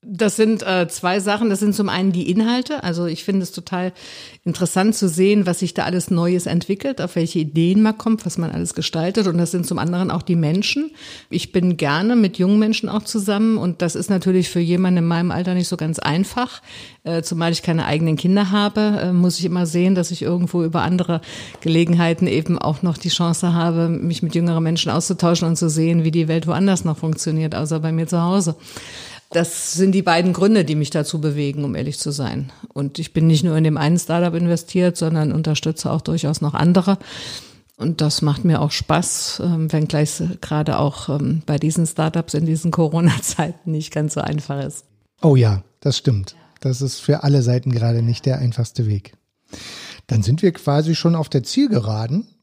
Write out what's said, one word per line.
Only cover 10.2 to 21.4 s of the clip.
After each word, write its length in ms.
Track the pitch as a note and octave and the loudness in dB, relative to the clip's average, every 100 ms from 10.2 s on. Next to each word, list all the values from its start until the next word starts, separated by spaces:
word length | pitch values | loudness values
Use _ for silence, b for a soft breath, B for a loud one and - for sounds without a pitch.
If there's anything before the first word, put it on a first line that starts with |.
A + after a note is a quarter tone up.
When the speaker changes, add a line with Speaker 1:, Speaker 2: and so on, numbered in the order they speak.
Speaker 1:
die 140 | - E3+ | 0 0
Menschen. 560 | D3+ F3 G#3 - D#4 D#4 B B B | 2 0 0 -2 -4 -8 B B B
Ich 240 | F3 - | -6 -2
bin 240 | F#3 F3+ E3 | 0 0 0
gerne 400 | D3 D3 G#3 A#3+ | 0 0 2 4
mit 200 | G3 - | 2 2
jungen 220 | F#3 G#3 | 2 4
Menschen 300 | A3 A3 G#3 | 2 0 -2
auch 140 | G#3+ | -4
zusammen. 540 | - A3+ G3 G3+ A3 A3 | -4 -4 -2 0 2 0
Und 240 | F3 F3 | -2 -2
das 140 | F3 - | -4 -2
ist 140 | F3+ | -2
natürlich 400 | G3 F#3+ F#3 F3 | 0 2 2 0
für 100 | F3 | 0
jemanden 380 | E3+ F3 F#3 F3+ | 0 2 2 2
in 80 | E3+ | 2
meinem 260 | E3+ F3 | 0 0
Alter 220 | - F#3 | -2 -2
nicht 160 | F3+ F3 | -2 -2
so 80 | F3 | -2
ganz 220 | D#3+ D#3+ | -4 -2
einfach. 600 | - D#3 G3 - B3 - B B B B - | -2 0 0 -2 -6 -8 B B B B -6
Äh, 160 | E3 | -4
zumal 320 | E3 E3+ E3 | -4 -2 0
ich 100 | E3 | 0
keine 220 | - E3 - | 0 0 0
eigenen 320 | D3+ E3 D#3 | 0 2 2
Kinder 340 | F3+ G3 G3+ | 2 2 2
habe, 480 | G#3 G#3 G#3 G#3+ G#3 | 2 2 2 0 2
äh, 100 | F3+ | 2
muss 260 | F3+ F3+ F3 | 4 2 2
ich 60 | F3+ | -2
immer 200 | F3+ F3 | 0 0
sehen, 300 | E3+ F3+ F#3+ | 2 4 4
dass 160 | F3 | 0
ich 100 | F3 | -2
irgendwo 440 | - F3 F3 F3 E3 | -2 0 0 0 0
über 160 | E3 | 0
andere 400 | - F3+ F3 E3+ B B | 0 0 0 -2 B B